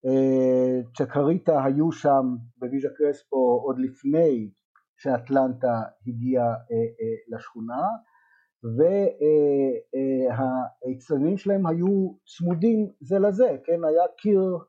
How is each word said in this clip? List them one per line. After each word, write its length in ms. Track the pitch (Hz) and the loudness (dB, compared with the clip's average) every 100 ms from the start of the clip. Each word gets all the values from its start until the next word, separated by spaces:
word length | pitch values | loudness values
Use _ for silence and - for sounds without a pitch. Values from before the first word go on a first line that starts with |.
| 131 | 0
אה, 760 | 135 131 131 131 127 127 127 120 - | 2 2 2 2 2 2 -2 -6 -6
צ'קריטה 640 | 127 - 143 175 - 147 135 | -4 0 0 0 0 0 0
היו 260 | 139 165 | 0 -2
שם 340 | 156 151 135 131 123 117 _ | 0 2 2 0 -6 -12 _
בוויז'ה 320 | 123 135 139 - | -8 -6 -6 -2
קרספו 640 | 147 143 _ 135 123 120 139 | -2 -2 _ 0 2 2 -2
עוד 140 | 127 | -4
לפני 720 | 131 - 139 156 165 123 104 _ _ _ _ _ | -6 -4 -2 2 2 0 -6 _ _ _ _ _
שאטלנטה 840 | 143 123 120 135 131 120 127 117 110 _ 120 | -4 -4 0 0 0 -2 -2 -2 -6 _ -12
הגיעה, 400 | 117 123 127 120 | -6 -2 0 0
אה, 400 | 110 - 117 117 117 | -4 -4 -4 -4 -6
אה, 340 | 113 113 - 113 | -8 -8 -10 -16
לשכונה, 480 | - 117 113 127 185 220 _ _ _ _ _ _ 117 117 | -14 -14 -10 -4 -4 -6 _ _ _ _ _ _ -8 2
וה-, 300 | 165 196 196 - | 2 4 0 2
אה, 500 | 151 151 147 139 135 117 - 131 | 4 4 4 4 0 -2 -6 -4
אה, 500 | 135 131 127 117 131 127 123 _ 127 | -2 0 0 0 -2 -2 -6 _ -10
האצטדיונים 520 | 131 - 143 151 196 | -10 -4 0 0 0
שלהם 280 | 196 196 175 | -2 0 0
היו 460 | 165 185 196 185 - _ | 0 0 0 0 -6 _
צמודים 680 | - 170 170 220 220 202 - | -6 -4 0 2 2 -2 -8
זה 180 | 135 190 | -4 0
לזה, 380 | 202 190 254 - - | 2 2 0 0 -2
כן, 180 | 170 | -2
היה 200 | 165 160 175 - | 2 2 0 -2
קיר 400 | 208 196 190 175 | 2 2 2 -4